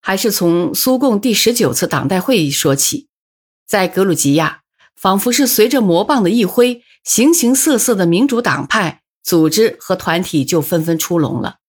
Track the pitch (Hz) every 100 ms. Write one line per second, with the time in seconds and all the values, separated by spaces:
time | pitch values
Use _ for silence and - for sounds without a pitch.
0 | - 196 226 190 175 170 175 165 - 254
1 | 269 208 247 202 220 240 160 - 180 147
2 | 139 185 180 240 147 143 151 135 - -
3 | - _ _ _ _ _ - 202 185 -
4 | 196 151 139 147 156 - _ _ _ _
5 | 190 196 247 240 254 - 226 269 202 170
6 | 214 277 180 233 185 - 247 240 _ _
7 | - - 269 330 240 262 - 247 - 208
8 | 175 170 277 233 226 - - 220 175 -
9 | _ _ - 170 156 160 226 - - 185
10 | - 170 180 151 131 170 143 175 160 165
11 | - 170 139 123 123 -